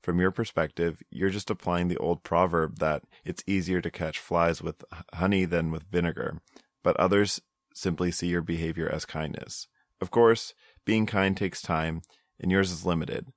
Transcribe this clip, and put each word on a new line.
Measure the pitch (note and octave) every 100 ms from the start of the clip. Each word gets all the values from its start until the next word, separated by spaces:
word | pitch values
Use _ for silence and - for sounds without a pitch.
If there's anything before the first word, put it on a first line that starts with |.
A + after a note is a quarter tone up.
From | - F2
your | F#2
perspective, | F#2 A2+ - D#2 - E2+ D#2 -
you're | - F#2+
just | G2 -
applying | G2+ - F2 F2
the | F2
old | D#2+ E2+
proverb | - E2+ F2+ E2+ D#2 -
that | D#2+ D2+ _ -
it's | - F2 -
easier | G2 E2 F2+
to | E2+
catch | - E2 -
flies | - E2+ E2+ E2
with | D#2+ D#2+ -
h-, | - -
honey | E2 F#2 G2
than | F2+ E2+ D#2+
with | D#2+
vinegar, | D#2 F2+ E2+ - - D#2+ _ - _ _
but | - -
others | F#2 G2+ G2+ - _ _ _
simply | - F#2+ D#2+ F2+
see | E2+ F2
your | F2
behavior | E2 E2 E2 E2+ D#2
as | D#2
kindness. | - D#2 D#2 - - - - _ _ _
Of | F#2+
course, | A#2 A#2 A2+ - - _ _
being | - A2 A2
kind | G2+ F#2+ F#2+
takes | G2 -
time, | - D#2+ D#2+ E2 - _ _ _
and | F2+
yours | F#2 F#2+
is | E2+
limited. | F2+ E2+ D#2 B1 -